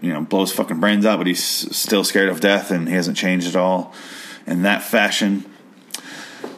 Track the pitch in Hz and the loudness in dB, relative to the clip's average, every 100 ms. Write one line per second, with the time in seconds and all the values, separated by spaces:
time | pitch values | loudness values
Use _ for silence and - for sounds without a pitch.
0 | 87 76 80 95 95 - 101 80 101 104 | -4 -4 0 0 0 0 -2 0 2 4
1 | 104 104 90 90 - - - - - 104 | 4 2 0 0 -2 -4 -4 -4 0 2
2 | 90 101 98 87 101 101 - 90 82 90 | 2 2 2 2 4 4 2 -2 0 0
3 | 85 - 95 90 87 92 92 92 85 - | 0 0 0 0 0 2 2 2 -2 -12
4 | - - - - - 87 98 101 - 117 | -18 -16 -16 -12 -4 0 2 0 2 2
5 | 104 - 104 98 - - - - - - | 2 2 0 0 -4 -18 -20 -20 -16 -14
6 | - - - - - | -14 -16 -16 -14 -14